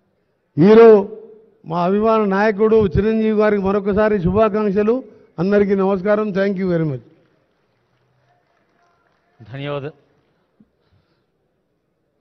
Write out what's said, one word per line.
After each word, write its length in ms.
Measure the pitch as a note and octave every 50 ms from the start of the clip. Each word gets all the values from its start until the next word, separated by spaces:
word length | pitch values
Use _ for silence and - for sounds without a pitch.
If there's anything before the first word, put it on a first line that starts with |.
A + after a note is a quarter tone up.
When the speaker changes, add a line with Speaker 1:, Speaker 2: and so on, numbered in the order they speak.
| _ _ _ _ _ _ _ _ _ _ - C#3
Speaker 1:
హీరో, 520 | D#3+ G3+ A3 A3+ A#3 A3+ G#3+ G3+ G3 - - - - - - - _ _ _ _ -
మా 180 | D3+ D#3+ F3 F3
అభిమాన 420 | F3+ G3 G#3 G#3+ A3+ A3 A3 G#3+
నాయకుడు 600 | G3+ F#3+ G3 G#3 A3+ G#3+ F#3+ A3 A3 A3 A3 G#3+
చిరంజీవి 520 | F#3+ - - G3 A3 A3 A3 A3 A3 A3 G#3
గారికి 240 | G#3+ G#3+ G#3 G3+ F#3
మరొకసారి 580 | F#3+ G3 G#3 F#3+ G#3 G3+ G#3 G#3+ G#3+ G#3+ G#3
శుభాకాంక్షలు. 1000 | D#3+ F3+ F3+ G#3 A3 A3 G3+ G#3+ G#3+ G#3 F3+ G#3 G#3 G#3+ A#3+ C4 C4 - - - _ _ _ -
అందరికీ 360 | E3+ G3 G3+ G#3 G3+ G3 G3+
నమస్కారం. 560 | G3 F#3+ F#3+ G3+ F#3+ F3 G#3 G#3 G#3+ G#3+ G#3+
Thank 240 | F#3 F#3+ G3 G3+ G3+ F3+
you 80 | G3
very 200 | F3+ F3 E3 D#3+
much. 200 | D#3 C3+ B2 - _ _ _ _ _ _ _ _ _ _ _ _ _ _ _ _ _ _ _ _ _ _ _ _ _ _ _ _ _ _ _ _ _ _ _ _ _ _ _ _ _ _ _ _ _ _ - A#2 G#2+ A2+
Speaker 2:
ధన్యవాద-, 380 | C#3 C#3 C#3+ C#3+ C#3+ C3 D3+ - _ _ _ _ _ _ _ _ _ _ _ _ _ _ _ _ _ _ _ _ _ _ _ _ _ _ _ _ _ _ _ _ _ _ _ _ _ _ _ _ _ _ _ _ _